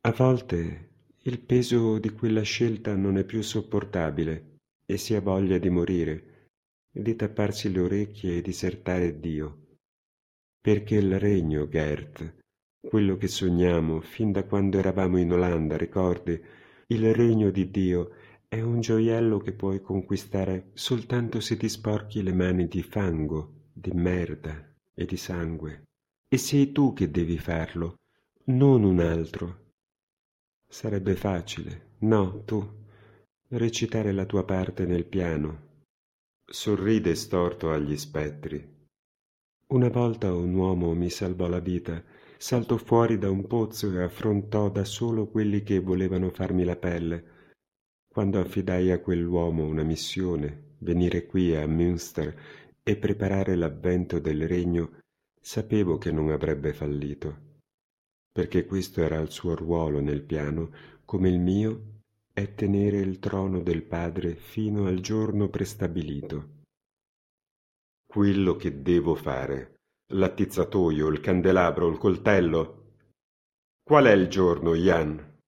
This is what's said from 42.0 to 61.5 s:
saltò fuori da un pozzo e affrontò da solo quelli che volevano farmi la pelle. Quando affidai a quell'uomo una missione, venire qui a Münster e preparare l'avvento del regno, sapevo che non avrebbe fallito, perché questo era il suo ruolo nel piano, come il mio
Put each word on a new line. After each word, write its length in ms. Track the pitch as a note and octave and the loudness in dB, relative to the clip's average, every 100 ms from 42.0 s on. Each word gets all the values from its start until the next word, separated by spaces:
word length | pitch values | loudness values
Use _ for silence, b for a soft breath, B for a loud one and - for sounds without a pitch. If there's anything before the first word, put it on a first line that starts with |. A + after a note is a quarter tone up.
| - B B B | -12 B B B
saltò 400 | - B2 A2 A#2 | -2 -2 0 -2
fuori 420 | - A#2 A#2 G#2+ | 4 4 6 2
da 120 | G2 | 0
un 180 | F#2+ F2+ | -2 0
pozzo 420 | A#2+ G#2+ - G#2 | -2 -2 -2 -4
e 80 | F2+ | -2
affrontò 680 | F2+ - A2 G2+ G#2 G#2+ G#2 | -4 -2 0 0 0 0 0
da 140 | G2+ | 0
solo 440 | G2 - A#2 A2+ G#2 | -4 -4 -2 -2 -2
quelli 360 | A2 G#2 G2+ | 0 0 0
che 160 | G#2 G2 | 0 -2
volevano 500 | F#2 F#2 F#2 F#2 F#2 | 0 0 0 0 -2
farmi 360 | - F#2 F2+ F2+ | -2 -2 0 0
la 100 | F2 | -2
pelle. 480 | F2+ F2 E2 E2+ - b b _ _ _ _ _ _ | -4 -2 -4 -6 -10 b b _ _ _ _ _ _
Quando 320 | - G2 G2 | -2 0 0
affidai 540 | F2+ G#2 F#2+ F2+ F#2 | 0 -2 0 2 2
a 80 | F2+ | 2
quell'uomo 640 | - E2+ E2+ F2 E2+ E2 | 0 -2 0 0 0 0
una 200 | D#2 D#2 | -2 -2
missione, 880 | D#2 D#2+ - - F#2 E2 D2 D2 - _ | -2 -2 -4 -4 -2 -2 -4 -8 -20 _
venire 460 | F2 F2 F2 F2+ - | -2 2 2 0 -2
qui 300 | F#2+ F2+ D#2+ | 0 2 2
a 100 | D2+ | 0
Münster 680 | D#2+ F2 E2+ - - D2+ - B B B _ | 2 2 0 -4 -6 -6 -8 B B B _
e 140 | - G2+ | -2 0
preparare 600 | G2+ G#2 G2 G2 F#2+ F2+ | 0 0 0 0 0 0
l'avvento 600 | E2 D2+ F2+ F2+ F2 E2+ | 0 -2 0 0 0 -2
del 300 | D#2 D2+ D#2+ | -2 -2 0
regno, 540 | F2+ F2 E2+ E2 - _ _ _ _ | 0 0 0 -2 -10 _ _ _ _
sapevo 600 | - - G#2+ G#2+ F#2 D2+ | -8 -6 0 2 2 0
che 120 | E2+ | 0
non 200 | D#2 D#2 | 0 0
avrebbe 420 | D2 D2+ D2 D2 | 0 -2 -2 -4
fallito, 840 | D2 D2+ D2 C#2+ C#2+ D2+ D2 - _ _ _ _ _ _ _ _ | -4 -4 -4 -6 -8 -10 -12 -20 _ _ _ _ _ _ _ _
perché 340 | - E2+ F#2 - | -4 0 0 0
questo 380 | F#2+ F2+ - | -4 -4 -2
era 160 | D#2+ D#2+ | 0 0
il 100 | D#2 | -4
suo 240 | - F2 | -6 -4
ruolo 460 | E2 D#2+ E2+ D#2+ D2 | -4 0 0 0 0
nel 240 | C#2+ D2 | -2 -4
piano, 480 | - D#2 D2 D2+ E2 B B B - | -4 -4 -4 -4 -6 B B B -8
come 240 | F#2+ F#2 | 0 2
il 100 | F2+ | 2
mio 600 | F2+ | 2